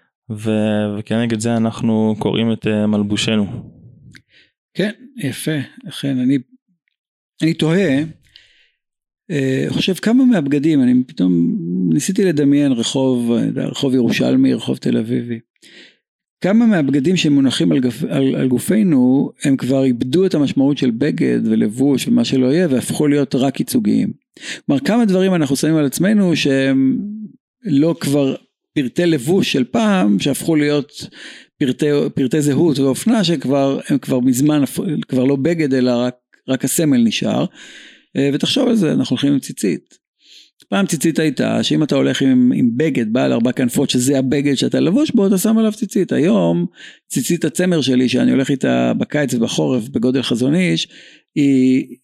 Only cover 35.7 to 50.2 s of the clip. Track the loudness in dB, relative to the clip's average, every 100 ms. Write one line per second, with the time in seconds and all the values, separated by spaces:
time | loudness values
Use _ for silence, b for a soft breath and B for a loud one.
35.7 | 2 2 0 -2 -6 _ _ -6 -4 -2
36.7 | 0 2 4 2 0 -2 -2 -4 B B
37.7 | B B B B -2 -2 0 -2 0 0
38.7 | 2 0 0 -2 -2 0 0 -4 -6 -4
39.7 | -4 -10 _ _ _ b b b _ _
40.7 | -2 -2 -2 -2 0 -2 -2 -2 -2 0
41.7 | 0 0 0 0 0 2 4 4 2 0
42.7 | 0 -2 0 -2 0 0 0 0 0 -2
43.7 | 0 0 0 0 0 0 0 0 0 0
44.7 | 0 2 2 2 2 2 2 2 2 0
45.7 | -2 -4 -2 0 0 2 2 2 0 -2
46.7 | B B B _ -6 -2 -2 -2 0 0
47.7 | 0 2 2 2 2 2 2 0 -2 0
48.7 | 0 0 -2 -4 -2 -2 -2 -2 -2 -2
49.7 | -2 -4 -4 -2 -2